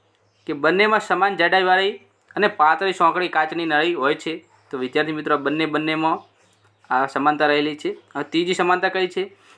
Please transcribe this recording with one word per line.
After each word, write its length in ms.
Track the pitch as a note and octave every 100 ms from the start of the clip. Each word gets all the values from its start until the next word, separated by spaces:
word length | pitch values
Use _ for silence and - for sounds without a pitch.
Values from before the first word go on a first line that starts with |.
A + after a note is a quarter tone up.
| _ _ _ _ -
કે 60 |
બંનેમાં 480 | D3 D3+ F#3 G#3+ G#3+
સમાન 360 | - F3+ G3 F3+
જાડાઈવાળી 640 | E3+ F#3+ F#3 F#3 G3 A3+ _ _ _ -
અને 120 | G3+
પાતળી 440 | - D#3 E3 G3
સોંકડી 360 | F3+ E3+ E3+ F3
કાચની 380 | D#3+ D#3+ E3+ E3
નળી 280 | D3+ E3+
હોય 200 | E3+ C3+
છે. 300 | D#3 D#3+ D#3+ _ _ -
તો 80 | C3
વિદ્યાર્થી 340 | B2+ D3+ D#3
મિત્રો, 260 | D3+ D3+ D3
બંને, 280 | C#3+ D#3 D#3
બંનેમાં 640 | D3+ D#3 D#3+ D#3+ F#3+ - _ _ _ _ _ -
આ 160 | C3 C3+
સમાનતા 400 | C3+ D3 D3 D3+
રહેલી 300 | D3 D3 D3
છે. 200 | F3 G#3 _ C#3+
હવે 80 |
ત્રીજી 300 | D3 D#3+ F3
સમાનતા 340 | F#3 F3+ F3+ F#3
કઈ 200 | F#3+ F3+
છે? 280 | F#3 G3 - _